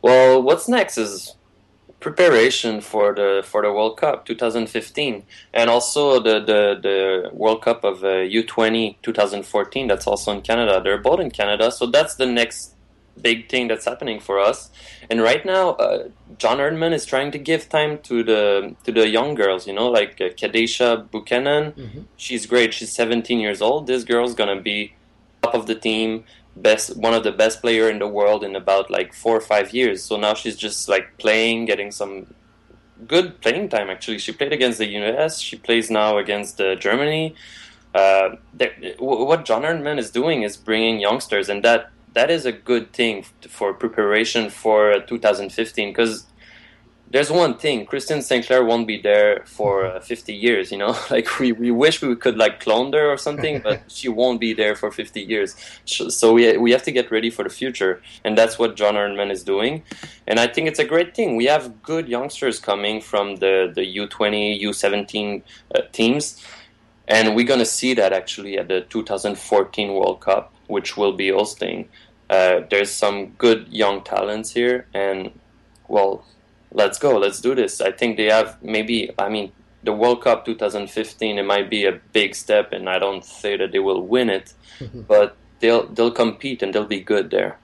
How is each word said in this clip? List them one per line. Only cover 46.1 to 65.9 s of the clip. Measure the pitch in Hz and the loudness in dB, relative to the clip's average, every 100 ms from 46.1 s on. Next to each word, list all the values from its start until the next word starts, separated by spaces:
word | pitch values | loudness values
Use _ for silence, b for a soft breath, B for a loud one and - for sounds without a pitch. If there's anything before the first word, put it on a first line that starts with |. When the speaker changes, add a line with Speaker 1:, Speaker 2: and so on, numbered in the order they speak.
| 110 - _ B B B B B _ _ | -2 -14 _ B B B B B _ _
Speaker 1:
there's | 131 147 | -2 2
one | 165 165 117 | 2 2 0
thing, | 156 127 101 | -4 -4 -4
Christine | 139 - 151 | -8 -4 -6
Sinclair | 127 127 117 127 | 0 -2 2 2
won't | 117 117 113 | 4 0 0
be | 104 | -2
there | 104 104 104 101 - | 2 4 4 2 -4
for, | - 104 98 95 | -4 0 0 -2
uh, | 92 | -6
fifty | - 117 - | -10 -10 -10
years, | 104 117 110 90 | -2 0 0 -2
you | 98 | -4
know? | 101 117 | -2 -4
<laughs> | - | -2
Like, | 120 113 - | -2 -2 -2
we, | 127 | 0
we | 113 120 | 0 0
wish | 120 151 156 | 4 2 2
we | 143 117 | -2 0
could, | 131 110 | 0 -2
like, | 110 - | -6 -6
clone | - 110 135 | 0 0 2
her | 147 151 | 0 0
or | 139 | 0
something, | - 147 156 147 | -4 -6 -4 -4
but | 107 104 | -4 -4
Speaker 2:
<laughs> | - | -6
Speaker 1:
she | - 131 | -10 -6
won't | 113 127 120 | 0 0 2
be | 113 | -2
there | 110 107 | 0 -2
for | 104 104 | -2 -6
fifty | - 101 107 | -8 -10 -10
years. | 98 110 - - B B | -6 -4 -4 -6 B B
Sh-, | - - - | -10 -8 -6
so | - 113 | 2 6
we, | 113 117 - | 8 6 6
we | 120 | 4
have | 127 | 2
to | 143 | 2
get | 123 120 | -4 -2
ready | 110 113 | -2 -2
for | 113 | -4
the | 98 | -8
future, | - 131 120 95 90 B B | -6 -8 -2 -2 -2 B B
and | 110 107 | -2 2
that's | 113 - | 2 2
what | 117 104 | -2 0
John | 104 | 0
Herdman | 104 101 101 101 | 0 -2 -4 -4
is | 95 | -4
doing. | 98 98 117 156 - B B B - | -2 -2 -2 -4 -12 B B B -2
And | 110 | 0
I | 123 | 2
think | - 160 | 0 -4
it's | 156 | -2
a | |
great | 143 160 175 | 0 0 0
thing. | - 208 113 | -2 -2 0
We | 123 | 2
have | 151 127 110 | 2 0 -16
good | - 160 151 | -6 -6 -4
youngsters | 120 139 - 135 110 | -6 -6 -4 -4 -4
coming | - 101 104 107 | -4 -2 -2 -6
from | - 107 101 98 | -4 -2 -2 0
the, | 95 95 92 | 2 2 0
the | 85 | -2
U | 92 92 104 | -6 -6 -10
twenty, | - 104 104 104 104 | -2 -2 0 -2 -4
U | 104 | -6
seventeen, | 98 101 101 98 107 104 101 - B _ | -2 -2 -2 -4 -6 -6 -8 -12 B _
uh, | - - | -4 -4